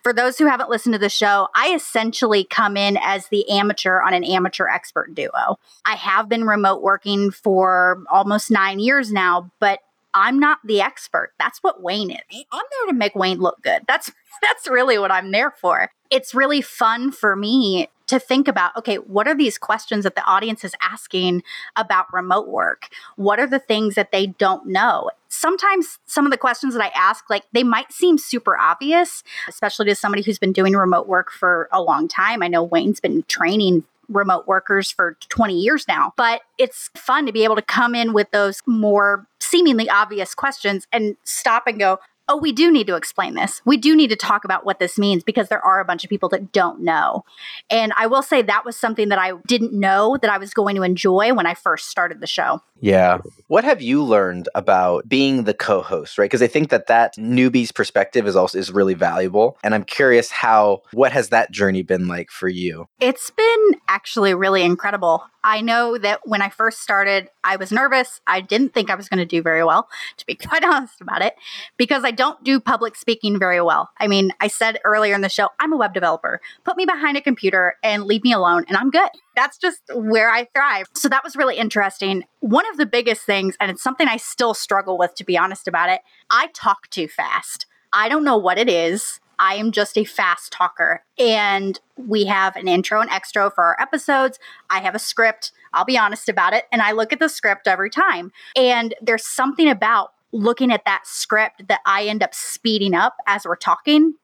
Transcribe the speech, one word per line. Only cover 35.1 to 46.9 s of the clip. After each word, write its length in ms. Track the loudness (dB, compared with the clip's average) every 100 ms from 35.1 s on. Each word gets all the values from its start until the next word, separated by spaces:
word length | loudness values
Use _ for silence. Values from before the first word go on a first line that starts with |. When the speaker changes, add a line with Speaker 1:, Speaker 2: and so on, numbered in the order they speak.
| -4 -10
Speaker 1:
twenty 280 | -2 0 0
years 300 | 0 -2 -2
now, 260 | -2 -2 0
but 240 | 0 -2 _ -2
it's 320 | -2 -2 -18 -12
fun 280 | -2 0 0
to 60 |
be 140 | 0 2
able 100 | 2
to 60 |
come 340 | 0 0 0 0
in 160 | 0
with 180 | 0 0
those 300 | 0 0 -2 -2
more 600 | 0 2 4 2 0 -6 _
seemingly 500 | 0 2 4 2 2
obvious 460 | 0 0 -4 -8 -4
questions 500 | -6 -2 -4 -4 -2
and 240 | -2 -2 -4
stop 420 | -10 -4 0 0 0
and 140 | 0
go, 180 | 0 0 -6 _ -2
"Oh, 60 | 0
we 160 | 0
do 180 | 2 4
need 160 | 4 2
to 80 | -4
explain 380 | -4 -6 -6
this. 280 | -4 -6 -2 0
We 100 | 2
do 180 | 4
need 160 | 4 4
to 60 | 0
talk 300 | -2 -2 -2
about 200 | -4 -2
what 140 | -2
this 180 | -2 0
means," 240 | 0 2
because 260 | 0 -2 0
there 140 | 0
are 180 | 2 2
a 40 | 0
bunch 200 | -4 -4
of 40 |
people 200 | -4 -2
that 240 | -2 -2
don't 260 | 0 0 0
know. 440 | -2